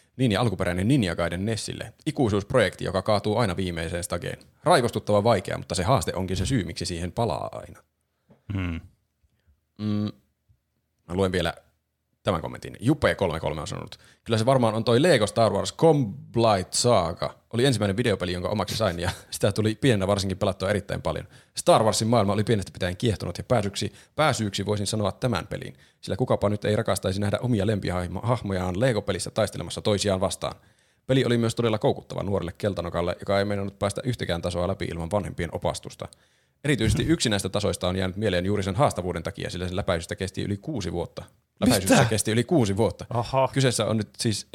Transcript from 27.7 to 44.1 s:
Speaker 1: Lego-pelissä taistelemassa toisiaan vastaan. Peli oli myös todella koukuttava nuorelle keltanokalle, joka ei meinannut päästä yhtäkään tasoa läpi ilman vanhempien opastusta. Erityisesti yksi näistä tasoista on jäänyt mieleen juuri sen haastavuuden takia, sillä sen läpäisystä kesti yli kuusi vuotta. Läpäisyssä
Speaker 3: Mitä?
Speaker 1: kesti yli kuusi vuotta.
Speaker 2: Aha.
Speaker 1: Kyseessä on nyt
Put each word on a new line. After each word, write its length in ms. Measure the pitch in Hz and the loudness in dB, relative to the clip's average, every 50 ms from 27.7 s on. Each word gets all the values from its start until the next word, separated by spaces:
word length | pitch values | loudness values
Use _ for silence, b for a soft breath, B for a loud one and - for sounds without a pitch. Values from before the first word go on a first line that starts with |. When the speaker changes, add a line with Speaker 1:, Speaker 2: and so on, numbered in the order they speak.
| 110 98 - 90 90 90 87 87 90 98 - 113 123 113 - 101 98 92 92 92 90 95 | 0 0 -2 -2 -2 -2 -4 -4 -6 -4 -2 -2 -2 -2 -2 -2 -4 -2 -2 -2 0 0
Speaker 1:
Lego-pelissä 500 | 123 135 113 101 - - 92 87 - - | 0 0 0 0 -2 -2 -4 -4 -6 -4
taistelemassa 500 | - - 107 95 - 98 87 - - - | -2 -2 -2 0 -2 -6 -10 -8 -10 -4
toisiaan 380 | - 107 104 98 101 101 95 95 | -2 0 0 2 2 0 0 0
vastaan. 340 | 98 87 - - - 65 - b b b b b b b b b b | 0 -2 -2 -4 -6 -8 -8 b b b b b b b b b b
Peli 180 | - 131 135 123 | 0 2 2 4
oli 140 | 117 120 120 | 4 2 2
myös 160 | 117 113 - | 2 0 0
todella 240 | - 117 113 110 104 | 0 0 0 0 2
koukuttava 440 | - 110 104 - - - - 87 | 2 0 0 0 -6 -8 -8 -6
nuorelle 300 | 85 98 101 92 - 82 - - | -4 -2 -2 -2 -2 -4 -6 -4
keltanokalle, 580 | - 104 92 85 87 85 82 85 87 90 87 - | -4 -2 -2 -2 -4 -4 -4 -2 -2 -2 -4 -4
joka 180 | - - 98 98 | -2 0 0 0
ei 60 | 101 | 0
meinannut 340 | 104 101 101 98 101 98 - | 0 -2 -4 -4 -6 -6 -4
päästä 220 | 101 98 - - - | -4 -4 -4 -4 -4
yhtäkään 380 | 123 120 - - - 87 85 | -4 -4 -4 -4 -4 -4 -2
tasoa 260 | 85 87 90 87 87 90 | -2 -2 -2 -2 -2 -2
läpi 160 | 95 - 90 | -2 -4 -6
ilman 260 | 87 85 85 82 82 | -6 -6 -6 -4 -2
vanhempien 400 | 101 104 90 82 92 - 85 80 | -2 -2 -2 -4 -4 -6 -6 -6
opastusta. 560 | - - - 85 - - - - - - - - b b b b b b b b b b - | -6 -4 -4 -4 -4 -4 -8 -14 -14 -14 -16 -16 b b b b b b b b b b -2
Erityisesti 380 | 143 147 101 110 107 104 - | -2 0 2 2 2 2 2
yksi 260 | 123 139 165 165 - 123 | 2 2 2 2 2 0
näistä 200 | 104 98 - 95 | 0 0 0 -2
tasoista 400 | - 101 101 92 90 - 95 90 | -2 0 0 0 0 0 -2 -2
on 80 | 90 | 0
jäänyt 200 | 95 95 92 92 | 0 -2 -2 -2
mieleen 300 | 101 110 104 90 87 90 | -2 0 0 2 2 2
juuri 160 | 95 104 101 | 0 0 0
sen 120 | 95 98 92 | -2 -2 0
haastavuuden 480 | 107 147 117 - - 87 92 85 85 | 2 2 2 2 -2 -4 -4 -4 -4
takia, 280 | 82 82 - - - - | -6 -8 -8 -6 -8 -8
sillä 160 | - 87 90 | -6 -6 -6
sen 100 | 90 90 | -4 -4
läpäisystä 400 | 90 - - 90 82 82 - 90 | -4 -2 -2 -2 -2 -4 -6 -6
kesti 260 | - 95 90 - 98 | -6 -6 -6 -4 -6
yli 140 | 95 92 101 | -4 -4 -4
kuusi 360 | 98 - 151 156 110 90 90 | -6 -6 -8 -6 -6 -6 -4
vuotta. 320 | 87 85 85 - - - - - _ _ _ _ _ - | -4 -4 -6 -6 -10 -14 -16 -16 _ _ _ _ _ 0
Läpäisyssä 340 | - - 123 98 90 98 262 | 2 4 4 4 4 6 6
Speaker 3:
Mitä? 120 | 208 131 110 | 6 6 4
Speaker 1:
kesti 220 | 110 101 - 113 | 2 0 0 2
yli 140 | 107 117 120 | 2 0 2
kuusi 320 | - 175 151 117 98 98 | 2 2 2 4 2 2
vuotta. 300 | 98 117 92 - - - - | 2 0 0 0 -4 -8 -6
Speaker 2:
Aha. 380 | 117 117 113 - - 135 131 123 | -4 -4 -4 -2 0 0 0 2
Speaker 1:
Kyseessä 320 | - 139 135 127 113 - 110 | 2 2 2 2 2 0 0
on 100 | - 110 | 0 0
nyt 120 | 110 104 - | -2 -2 -4